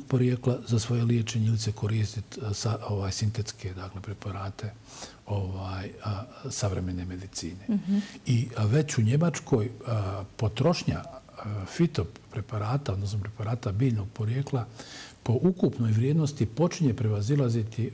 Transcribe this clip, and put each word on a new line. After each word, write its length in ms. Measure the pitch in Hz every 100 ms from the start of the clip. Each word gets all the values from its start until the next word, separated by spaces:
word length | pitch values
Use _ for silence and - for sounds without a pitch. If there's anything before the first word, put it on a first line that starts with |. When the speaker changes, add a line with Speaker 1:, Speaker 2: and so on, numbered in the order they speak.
| -
Speaker 1:
porijekla 520 | 127 123 123 127 123 -
za 120 | 113
svoje 240 | - 120
liječenje, 440 | 117 120 110 113 110
ili 120 | 110
će 120 | 110
koristiti, 680 | - 107 110 107 107 - -
a, 80 | 107
sa-, 280 | 98 110 107 -
ovaj, 220 | 101 98
sintetske, 640 | - 107 110 104 - 98
dakle, 280 | 92 95 92
preparate, 720 | 95 98 107 95 98 - 107 - - - - - -
ovaj, 680 | 101 92 95 95 95 98 -
a, 200 | 107 101 113 - 135
savremene 560 | - 104 92 92 90 90
medicine. 600 | 92 95 - 82 92 -
Speaker 2:
Mhm. 280 | 208 175 202 - - -
Speaker 1:
I, 220 | 117 - -
a, 80 | 107
već 320 | 143 147 -
u 40 |
Njemačkoj, 680 | 110 147 170 - - 120 104 - -
a, 360 | 110 95 101 98 -
potrošnja, 680 | 107 - 165 170 - -
a, 640 | - - - - 107 104 95
fitopreparata, 1300 | - 170 - 85 - - 110 - 107 107 143 143
odnosno 260 | 98 101 107
preparata 520 | 101 - 107 120 110
biljnog 360 | 98 135 107 98
porijekla, 520 | - 110 131 139 127 110 - - - - -
po 160 | - 113
ukupnoj 500 | 180 180 156 - 113
vrijednosti 540 | 107 131 160 147 - 110
počinje 480 | 147 175 - 143
prevazilaziti, 1000 | 110 110 104 104 143 123 113 107 - 110